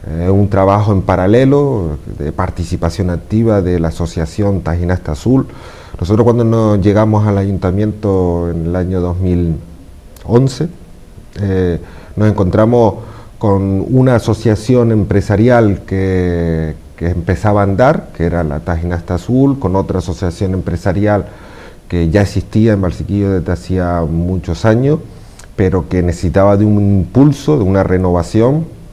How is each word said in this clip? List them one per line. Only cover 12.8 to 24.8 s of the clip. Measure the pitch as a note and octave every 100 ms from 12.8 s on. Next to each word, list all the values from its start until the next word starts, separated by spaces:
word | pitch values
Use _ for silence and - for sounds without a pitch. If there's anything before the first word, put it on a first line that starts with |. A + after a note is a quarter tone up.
| A2 - - - - -
con | G#2+ G2 G2 G2 -
una | B2+ B2+ A#2+
asociación | - G#2 A#2 G#2 - B2 A#2+
empresarial | A2 G2 G#2 - G2+ A#2 A#2+ A2 G2 -
que, | F#2+ F#2+ F#2 F2+ F2 E2+ D#2+ D#2+ D2+ - -
que | E2+
empezaba | E2+ E2 F2+ G#2+ G#2
a |
andar, | G2+ F#2+ B2+ - - -
que | E2
era | E2+ E2
la | C#2+
Tajinasta | E2+ D#2+ F2 F2 - F2+
Azul, | - B2 C#3 C3+
con | F2+ G2
otra | F2 F2+
asociación | F2 F2 F2+ E2 G2
empresarial | F#2 E2 E2+ G2+ F2+ G#2 G#2 - - - - - - -
que | F2 E2
ya | D#2
existía | G2 G2+ - A2 A2
en | G2+
Valsequillo | F#2 E2 - G2+ G2 F#2+
desde | E2+
hacía | F2 - F#2 F2 F2 E2
muchos | E2 F2 F#2 - E2
años, | A2 A2